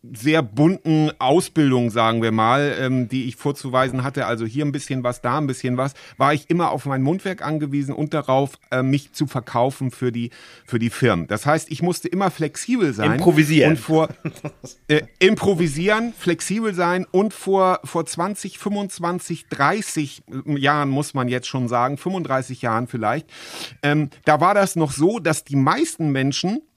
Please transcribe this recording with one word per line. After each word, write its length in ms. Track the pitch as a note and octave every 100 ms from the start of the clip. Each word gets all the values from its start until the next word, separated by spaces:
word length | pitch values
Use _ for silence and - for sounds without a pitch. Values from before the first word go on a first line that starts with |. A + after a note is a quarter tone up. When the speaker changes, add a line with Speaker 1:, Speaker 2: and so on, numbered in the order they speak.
| A#2+
Speaker 1:
sehr 280 | A#2 C3 D#3+
bunten 680 | A#2+ G#2+ D#3 F#3+ E3 D#3 D3+ -
Ausbildung, 680 | B2+ E3 F3 - C#3+ B2+ A#2+
sagen 320 | A2+ A2+ A2+
wir 100 | A2+
mal, 420 | A2 A2 C3 C#3+ A#2
ähm, 300 | C3 C3 A#2+
die 160 | C3 B2+
ich 100 | A#2+
vorzuweisen 680 | D3 C#3 C3+ B2+ C3 C3
hatte, 220 | C3 C3+ G#2+
also 200 | A#2 A2+
hier 180 | B2+
ein 80 | D3
bisschen 320 | C#3 - C3
was, 180 | B2 A#2+
da 160 | B2 C#3
ein 100 | C#3+
bisschen 280 | B2+ B2+ B2
was, 180 | C3+ - - -
war 180 | C#3
ich 160 | D3+ -
immer 220 | F3 D#3+
auf 140 | C#3+ C#3
mein 160 | C3
Mundwerk 440 | C3+ F#3 G3 F#3 C#3+
angewiesen 480 | D#3 D3 C#3+ C3+
und 200 | - D3+
darauf, 400 | D#3 C3+ C3 C#3 - _
äh, 100 | B2+
mich 300 | C3 C#3 -
zu 160 | - D3
verkaufen 640 | C3 - A#2+ B2+ C#3 C3+
für 220 | - B2+
die, 160 | A#2+ A#2 - - - -
für 140 | A#2+
die 100 | A#2
Firmen. 380 | - B2 F2+ D#2+
Das 180 | G#2+ D3
heißt, 240 | D#3+ -
ich 120 | D3
musste 260 | F3 E3+ -
immer 240 | F#3 F#3+
flexibel 600 | - D3+ - - B3 E3
sein. 220 | G#2 G#2+ A#2+
Speaker 2:
Improvisieren. 560 | F3+ D3+ D3 D#3+ D#3
Speaker 1:
Und 60 | D#3+
vor, 300 | - D#3+ E3+ - D#3+ - D3
Speaker 2:
<laughs> 380 | - - - -
Speaker 1:
äh, 140 | D3+ - _
improvisieren, 920 | F#3+ G#3+ F#3+ F3 F3 C#3 F#3 G#3+ A#3 -
flexibel 560 | F3+ E3 - G3+ A3
sein 320 | F3+ F3 F3+ -
und 220 | F#3 G#3+
vor, 480 | - - F#3+ F#3 F#3
vor 220 | - E3+ D#3+
zwanzig, 540 | - F#3 G3+ F#3+ -
fünfundzwanzig, 880 | G#3 G3+ G3 - E3+ F3+ - E3+ -
dreißig 760 | A2+ C#3 G3+ - - C#3+ - - C3 C#3+
Jahren, 420 | C#3+ C#3 D3 C#3
muss 220 | C3+ D3
man 140 | C3+ B2
jetzt 200 | B2 B2
schon 200 | C3+ B2
sagen, 300 | A#2+ B2 C#3+
fünfunddreißig 640 | F3+ F#3+ C#3+ C3 B2+ B2+
Jahren 260 | B2 A2+ B2
vielleicht, 420 | A#2+ G#2+ C#3+ - - - - - -
ähm, 300 | C#3+ D3+ D3 -
da 160 | - D3+
war 140 | F3
das 240 | G#3 G3 E3+
noch 160 | D3+
so, 260 | C3 E3 A3+
dass 240 | E3 D3
die 140 | - C#3
meisten 560 | C#3 A3 E4 - D#3
Menschen 480 | C3+ C3+ C#3 F3+ B3 _